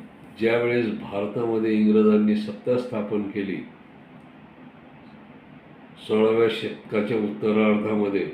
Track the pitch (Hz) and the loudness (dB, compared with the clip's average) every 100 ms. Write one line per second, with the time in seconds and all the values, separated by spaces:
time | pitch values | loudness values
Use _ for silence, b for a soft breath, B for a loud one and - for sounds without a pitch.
0 | - - - - 113 120 120 120 107 - | -18 -20 -18 -4 0 0 0 0 -2 -6
1 | 98 101 104 123 117 110 110 107 107 107 | -8 -6 -6 -4 -2 -2 0 2 4 6
2 | 107 107 107 107 - - 123 123 - 110 | 6 4 4 0 -2 -6 -2 -2 -2 -6
3 | 104 104 98 104 95 80 - - - - | -4 -4 -4 -6 -6 -6 -10 -18 -20 -20
4 | - - - - - - - - - - | -20 -20 -20 -20 -20 -20 -20 -20 -20 -20
5 | - - - - - - - - - - | -20 -20 -20 -20 -20 -20 -20 -20 -20 -14
6 | - 110 110 113 110 - 107 - - 110 | -2 2 4 4 2 0 -8 -10 -6 -4
7 | 104 110 101 - 110 107 107 104 107 107 | -2 -2 -2 -2 0 2 4 2 0 -2
8 | 101 98 80 | 0 -2 -4